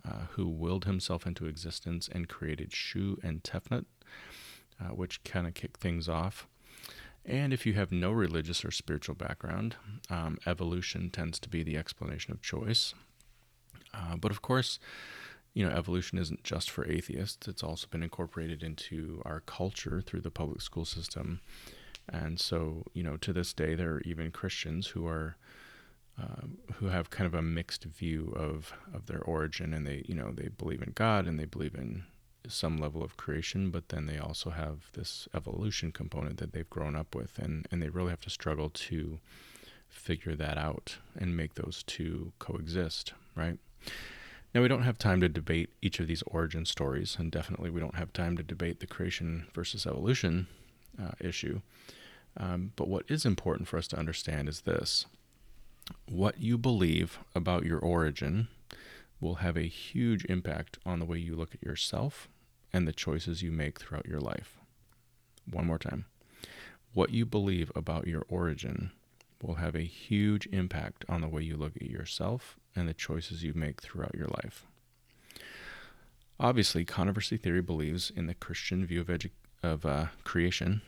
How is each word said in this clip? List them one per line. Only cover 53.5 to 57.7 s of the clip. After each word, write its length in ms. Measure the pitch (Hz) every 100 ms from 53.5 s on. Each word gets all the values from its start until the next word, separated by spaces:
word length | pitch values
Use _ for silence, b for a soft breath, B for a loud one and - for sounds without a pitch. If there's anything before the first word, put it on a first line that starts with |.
| 78 92
for 100 | 82
us 100 | -
to 100 | 87
understand 520 | 80 82 - 76 73
is 100 | 78
this. 460 | - - - - - - _ - - - - - - - -
What 320 | 90 101 -
you 180 | 113 120
believe 600 | 127 110 85 80 85 - -
about 300 | 90 87 87
your 160 | 82